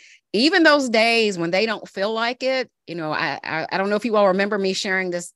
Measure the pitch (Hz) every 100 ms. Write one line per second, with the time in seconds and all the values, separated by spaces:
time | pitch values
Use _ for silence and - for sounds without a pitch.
0 | - - _ 196 294 370 320 294 254 220
1 | 233 233 214 180 165 185 220 208 185 196
2 | 202 226 233 247 262 262 240 _ - 170
3 | 156 147 156 139 - 160 160 180 196 208
4 | 240 214 202 190 202 202 190 185 208 190
5 | 185 175 -